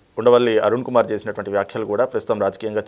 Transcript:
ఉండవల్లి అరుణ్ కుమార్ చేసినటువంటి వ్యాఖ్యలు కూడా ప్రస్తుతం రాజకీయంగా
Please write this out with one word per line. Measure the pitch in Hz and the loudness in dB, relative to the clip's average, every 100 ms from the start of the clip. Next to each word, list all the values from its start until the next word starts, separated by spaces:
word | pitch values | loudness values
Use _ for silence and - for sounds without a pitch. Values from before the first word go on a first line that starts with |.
| _ - | _ -2
ఉండవల్లి | 117 120 120 110 | 4 6 6 2
అరుణ్ | 104 120 | 2 0
కుమార్ | 127 120 - | 0 0 0
చేసినటువంటి | 107 110 104 98 | -2 -6 -8 -4
వ్యాఖ్యలు | 98 98 117 | -2 -2 -6
కూడా | 104 104 | -4 -2
ప్రస్తుతం | 127 110 - 107 | -2 -2 -4 -2
రాజకీయంగా | 98 - 110 107 | -2 -2 -6 -6